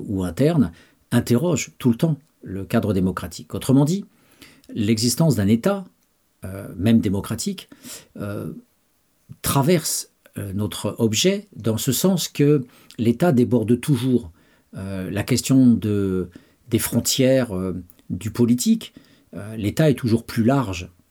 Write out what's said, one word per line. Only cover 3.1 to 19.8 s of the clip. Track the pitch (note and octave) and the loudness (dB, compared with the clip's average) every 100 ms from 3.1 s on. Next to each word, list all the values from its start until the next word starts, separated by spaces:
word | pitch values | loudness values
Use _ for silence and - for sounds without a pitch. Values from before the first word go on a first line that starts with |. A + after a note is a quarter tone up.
| F2 F2 - - G2 | -2 -8 -14 -12 -6
Autrement | - C3+ C#3+ | 2 4 4
dit, | F#3+ - _ _ _ - _ - | 0 -6 _ _ _ -20 _ -12
l'existence | B3+ G#2 A2 A#2+ - E3 A2 | -4 0 2 0 2 2 2
d'un | G2 | 4
État, | A#2 F#3 G3+ F#3 _ _ _ _ _ G2 | 2 2 -2 -6 _ _ _ _ _ -16
euh, | F#2+ G2+ - | -14 -12 -2
même | G2+ A2+ | 4 4
démocratique, | G2+ G2 F#2 A2 - F#2+ - - - - - - | 4 -2 -4 -6 -6 -8 -12 -20 -20 -20 -18 -12
euh, | G2+ G#2 - - - _ _ _ _ _ - - | -10 -8 -10 -12 -18 _ _ _ _ _ -20 -10
traverse, | - C#3 C#3 F3+ - - - _ _ - | -4 0 2 0 0 -6 -8 _ _ -12
euh, | G2+ | -8
notre | F#2+ G#2 - G#2+ - | -4 -4 -4 -6 0
objet | A#2 A2 F3+ G3+ G3+ - | 0 2 0 -2 -6 -8
dans | G#2+ A2+ | -4 -2
ce | - | -2
sens | A#2+ F#3 F#3 - | 0 2 0 -2
que | - D3 D3+ B2 _ _ - | 0 2 2 0 _ _ -2
l'État | A#2 A#2 F3 | 0 2 2
déborde | B2 A#2+ A#2+ G#2 A#2+ | 4 4 2 2 0
toujours, | - C3+ B2+ B2 F2 - _ _ _ - | 2 0 2 0 -2 -18 _ _ _ -14
euh, | G2 F#2+ F#2 | -10 -8 -6
la | G2 | -4
question | G2+ B2 - C3+ B2+ | -2 -2 2 6 6
de, | A2 G#2+ G#2 G2 F#2 F2+ - _ _ - | 4 2 0 0 -2 -4 -10 _ _ -4
des | A2+ | -2
frontières, | - A#2+ - - C3 C3 A#2+ | 0 -2 -2 2 2 2 0
euh, | F#2 F#2 F#2 F2 _ - | -2 -4 -6 -10 _ -12
du | F#2 G#2+ | -8 -6
politique. | - A#2 B2 A3 A3+ - - _ _ _ - | 0 2 2 2 0 -2 -20 _ _ _ -18
Euh, | G#2 A2 | -14 -6
l'État | G#2 - | -4 2